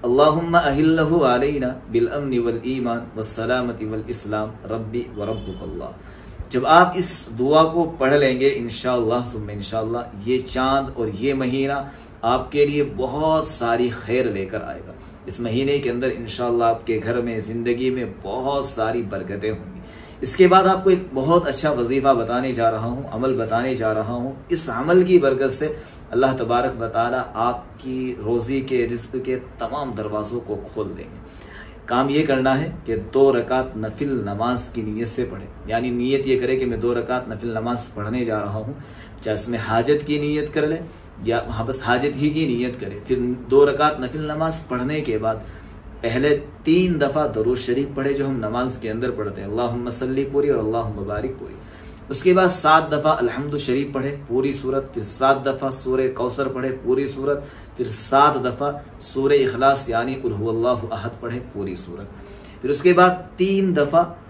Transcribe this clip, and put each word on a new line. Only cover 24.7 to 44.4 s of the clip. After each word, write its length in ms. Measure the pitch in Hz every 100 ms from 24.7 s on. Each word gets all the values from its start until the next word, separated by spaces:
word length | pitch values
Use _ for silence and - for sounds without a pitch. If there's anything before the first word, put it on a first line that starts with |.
अमल 320 | 117 143 180
की 140 | 180 180
बरकत 300 | 139 131 135
से 240 | - 151 - - - -
अल्लाह 200 | 117 131 131
तबारक 420 | 113 120 131 123
व 80 | 113
ताला 300 | 113 117 123
आपकी 1000 | 117 110 120 123 - - 131 127 127 117
रोज़ी 400 | 107 117 113 135
के, 220 | 131 127 117
रिज़्क 280 | 117 - 131
के 180 | 131 127 - -
तमाम 340 | 117 143 135 107
दरवाज़ों 440 | 107 107 101 120
को 140 | 117 104 -
खोल 220 | 113 98
देंगे। 360 | 87 85 - - - - - - - -
काम 220 | 120 139
ये 140 | 143
करना 300 | 156 131 131 135
है 180 | 160 - -
कि 100 | 110 101
दो 160 | 131 139
रकात 420 | 123 117 131 127 110
नफिल 440 | 110 - 143 127 98
नमाज 420 | 101 117 123 - 117
की 80 |
नीयत 240 | 107 107 117
से 140 | - 123
पढ़े, 220 | 98 - - -
यानी 220 | 113 123
नीयत 340 | 120 123 135 135
ये 80 | 123
करे 180 | 123 131
कि 100 | 127
मैं 140 | 110
दो 120 | 120 120
रकात 300 | 113 127 123
नफिल 260 | 110 117 110
नमाज 300 | 117 120 - 107
पढ़ने 280 | 104 123 117
जा 140 | 107
रहा 180 | 101 107
हूँ, 220 | 113 143 - - - -
चाहे 180 | 110 104
उसमें 240 | 117 117
हाजत 420 | 107 113 120 147 143
की 120 | 147
नीयत 320 | 147 151 147
कर 140 | 156 151
ले 120 | 165 160 - - - 101
या 140 | 117
वहाँ 240 | 110 107 113
बस 160 | 135
हाजत 300 | - 123 143 127
ही 140 | 151
की 180 | 147 147
नीयत 280 | 120 127 120
करे। 260 | 98 104 -
फिर 120 | 127 123 123 117
दो 140 | 135 143
रकात 320 | 139 151 151
नफिल 240 | 127 156 151
नमाज 320 | 151